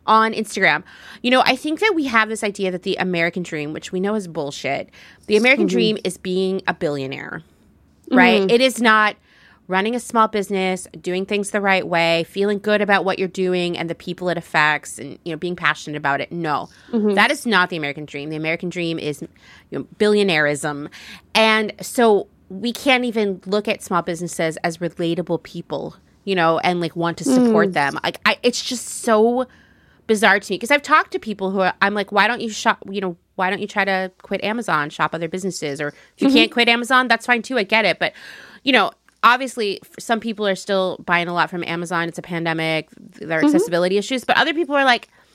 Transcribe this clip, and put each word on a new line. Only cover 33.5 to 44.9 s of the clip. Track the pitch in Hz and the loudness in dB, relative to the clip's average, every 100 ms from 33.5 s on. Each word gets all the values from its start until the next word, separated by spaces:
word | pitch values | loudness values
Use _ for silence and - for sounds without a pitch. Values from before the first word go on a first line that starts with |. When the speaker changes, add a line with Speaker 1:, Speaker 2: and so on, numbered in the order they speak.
| 190 | -2
Speaker 1:
you | 202 | -4
try | 208 | -2
to | 196 190 185 - | 0 0 -4 -10
quit | - 196 202 | -8 -6 -4
Amazon, | 240 220 156 147 | -4 -2 -2 -2
shop | - 151 | -2 -4
other | 165 165 | -2 -6
businesses?" | 185 190 170 151 139 | -6 -6 -6 -6 -6
Or, | 147 | -8
"If | - _ _ | -10 _ _
you | 254 | 4
Speaker 2:
Mm-hmm. | 262 | 6
Speaker 1:
can't | 226 | 4
quit | 240 233 | 2 2
Amazon, | 233 240 254 254 | 2 2 2 2
that's | 226 - | 0 0
fine | 240 | -2
too. | 220 262 | 0 -4
I | |
get | 196 220 | 0 2
it." | 202 156 | 2 0
But, | 180 - - - - - | -2 -4 -16 -20 -20 -6
you | 262 | 2
know, | 254 190 - _ _ | 2 2 -2 _ _
obviously | 226 247 262 - 208 - | 4 4 0 -4 -4 -6
f-, | - - | -12 -12
some | - 226 | -4 -2
people | 226 208 208 | -2 -4 -2
are | 190 | -2
still | - 196 185 - 170 | -2 0 0 -4 0
buying | 175 175 | 0 2
a | |
lot | 175 156 | 0 0
from | 180 - | -2 -6
Amazon. | 170 170 175 170 | -6 -4 -4 -4
It's | 165 | -6
a | |
pandemic, | 165 170 165 160 160 160 - | -8 -4 -2 -2 -2 -2 -4
their | - - - 156 160 | -14 -20 -14 -4 2
Speaker 2:
Mm-hmm. | 294 | 4
Speaker 1:
accessibility | 294 - 170 180 202 | 4 2 0 2 0
issues, | 196 262 | -2 -4
but | - - | 0 2
other | 285 | 2
people | 311 277 285 | 0 -2 2
are | |
like, | 269 | 2